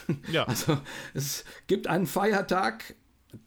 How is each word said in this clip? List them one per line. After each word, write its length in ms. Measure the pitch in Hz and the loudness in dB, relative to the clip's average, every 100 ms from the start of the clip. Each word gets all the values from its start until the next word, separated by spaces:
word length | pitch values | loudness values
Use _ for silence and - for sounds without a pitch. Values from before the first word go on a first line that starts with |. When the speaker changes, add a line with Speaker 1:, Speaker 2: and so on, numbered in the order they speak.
| - 147 - | -4 -2 0
Speaker 1:
Ja. 140 | 160 127 | 2 2
Speaker 2:
Also 300 | - - 143 - - - | 2 2 2 0 -12 -8
es 300 | - 139 - - - - | -6 -4 -6 -10 -8 -2
gibt 180 | 190 - | 0 2
einen 200 | 170 185 | 0 2
Feiertag, 880 | 185 202 202 190 185 220 220 - - _ _ _ - | 2 2 2 2 2 0 -4 -12 -20 _ _ _ -20